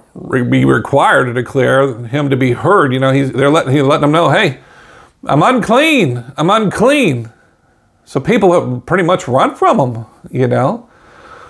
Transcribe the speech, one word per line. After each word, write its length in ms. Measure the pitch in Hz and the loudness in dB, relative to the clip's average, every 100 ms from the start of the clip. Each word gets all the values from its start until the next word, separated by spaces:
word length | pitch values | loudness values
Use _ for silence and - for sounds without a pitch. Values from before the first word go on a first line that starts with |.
| _ - | _ -18
re-, 260 | - 127 | -6 -4
be 220 | 120 131 | 0 0
required 640 | 135 123 - 139 196 147 127 | 2 0 0 0 2 2 0
to 80 | |
declare 720 | 120 117 135 123 131 139 117 117 | -4 -4 -2 0 2 0 -4 -6
him 240 | 143 139 | -4 -2
to 80 | 135 | 0
be 160 | 131 | 0
heard. 400 | 117 160 202 139 | 0 0 2 2
You 80 | 131 | 0
know, 100 | 135 | 0
he's, 220 | 135 135 | 0 0
they're 160 | 117 143 | 0 0
letting, 240 | 160 131 | 0 0
he's 100 | 147 | 0
letting 200 | 135 151 | 2 2
them 100 | 147 | 2
know, 160 | 160 156 | 2 2
"Hey, 300 | 175 185 135 - - - - - _ - | 2 0 -4 -14 -20 -20 -20 -20 _ -2
I'm 180 | 143 | 0
unclean, 800 | 208 254 185 247 320 277 151 120 120 139 | 2 2 0 2 2 2 0 -2 -8 -4
I'm 120 | 165 | 0
unclean." 800 | 220 202 - 240 294 202 120 113 - _ _ _ _ _ _ - | 0 0 0 2 2 0 -2 -8 -16 _ _ _ _ _ _ -8
So 160 | - | -4
people 320 | 147 233 185 | 0 2 4
have 320 | 175 127 123 - | 2 0 -6 -4
pretty 180 | 185 | -2
much 240 | 170 185 - | 0 -2 0
run 260 | 127 247 - | 0 0 0
from 260 | 381 214 | 0 0
him, 240 | 123 113 117 _ - | -2 -4 -12 _ -8
you 160 | 127 127 | -2 0
know. 380 | 120 135 233 - _ - - - - | 0 -2 -4 -12 _ -20 -20 -20 -20